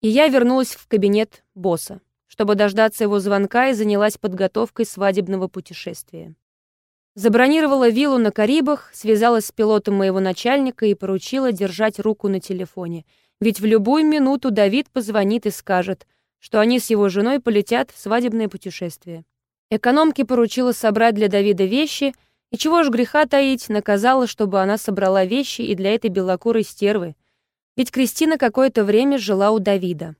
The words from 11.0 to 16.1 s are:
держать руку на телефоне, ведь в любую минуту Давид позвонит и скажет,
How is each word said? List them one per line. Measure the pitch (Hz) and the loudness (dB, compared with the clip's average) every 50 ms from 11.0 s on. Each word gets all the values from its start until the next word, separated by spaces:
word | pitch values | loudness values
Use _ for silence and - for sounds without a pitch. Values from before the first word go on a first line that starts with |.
| - 190 190 190 - - - 262 269 254 226 | -2 -6 -6 -6 -6 -4 -4 -2 -2 -2 -2
держать | 180 196 190 180 170 220 214 202 - | -2 -4 -6 -4 -2 -2 -2 -2 -2
руку | 202 214 220 _ - 202 | -2 -2 -2 _ -2 -4
на | 196 185 | -4 -4
телефоне, | - - 190 180 185 170 _ - 185 170 170 165 160 _ _ _ _ _ _ _ | -4 -6 -8 -8 -8 -10 _ -12 -10 -10 -10 -10 -12 _ _ _ _ _ _ _
ведь | - 220 208 - | -2 -2 0 0
в | 190 | 0
любую | 214 220 226 196 220 262 311 320 | 2 2 4 4 4 2 2 2
минуту | 302 302 302 277 262 277 269 - 269 | 2 2 2 2 0 0 0 -2 -2
Давид | 214 202 208 202 196 262 294 _ | 0 2 2 2 2 -2 -4 _
позвонит | _ 262 233 202 214 214 196 196 214 233 - | _ -6 -6 -2 -2 0 0 0 0 0 -2
и | 214 | -4
скажет, | 190 - - - 196 180 180 190 190 - - _ | -6 -6 -6 -2 -2 -2 0 -2 -6 -8 -10 _